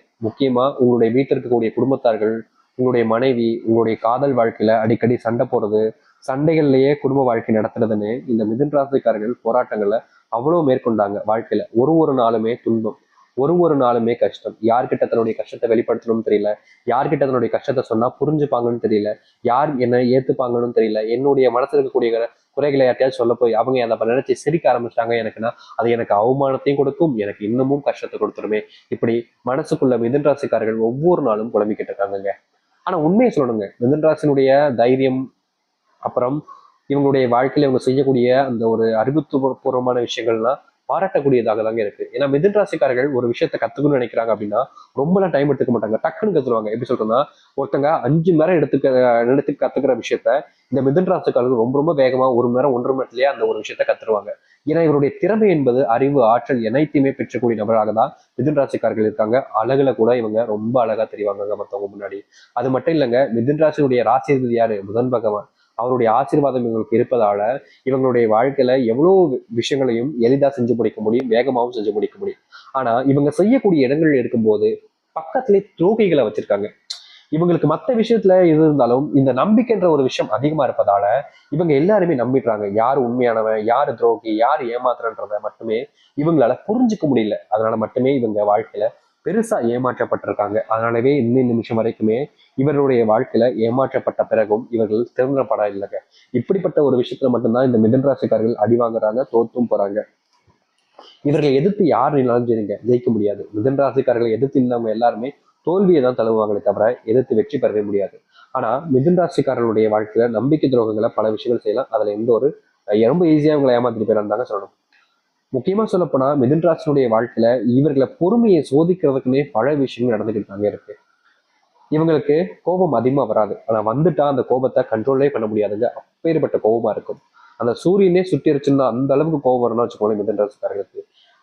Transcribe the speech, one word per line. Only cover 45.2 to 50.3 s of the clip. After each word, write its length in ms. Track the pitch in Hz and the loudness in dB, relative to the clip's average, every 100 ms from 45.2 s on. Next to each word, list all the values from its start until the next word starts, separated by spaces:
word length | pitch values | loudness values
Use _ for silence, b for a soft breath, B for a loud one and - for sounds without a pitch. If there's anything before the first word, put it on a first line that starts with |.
| 190 | 0
டைம் 160 | 147 143 | 0 0
எடுத்துக்க 240 | 131 127 | 0 0
மாட்டாங்க, 240 | 113 107 110 | -2 -2 -4
டக்குன்னு 340 | 165 - 220 | -4 -4 -2
கத்துருவாங்க. 340 | 160 127 113 107 | -2 0 -2 -2
எப்படி 180 | 120 117 | -6 -4
சொல்றதுன்னா 300 | 123 110 120 147 b b - | -4 0 0 -2 b b -8
ஒருத்தங்க 320 | 135 147 143 156 | -4 -2 0 0
அஞ்சு 300 | 123 160 165 | 0 0 2
மணி 100 | 160 | 2
நேரம் 180 | 160 175 | 2 2
எடுத்துக்க, 300 | 139 139 135 127 123 117 120 | 2 0 2 2 4 2 2
எடுத்து 280 | 139 - | 0 0
கத்துக்கிற 400 | 139 127 - 135 117 | -4 -4 -2 0 -2
விஷயத்த 320 | - 117 113 | -2 -4 0